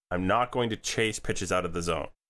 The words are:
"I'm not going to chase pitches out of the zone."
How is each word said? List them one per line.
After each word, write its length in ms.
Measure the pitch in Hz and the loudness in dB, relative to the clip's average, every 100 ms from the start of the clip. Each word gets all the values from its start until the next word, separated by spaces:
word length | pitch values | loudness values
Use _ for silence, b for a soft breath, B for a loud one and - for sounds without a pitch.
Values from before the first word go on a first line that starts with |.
| - | -6
"I'm 160 | 90 92 | -2 2
not 240 | 110 123 | 2 2
going 180 | 127 120 | 0 0
to 80 | 107 | -2
chase 400 | - - 110 - | -2 0 0 0
pitches 340 | - - 87 | -2 -2 0
out 140 | 92 87 | 0 0
of 80 | |
the 80 | 85 | -2
zone." 280 | 85 80 - - | -2 -2 -4 -12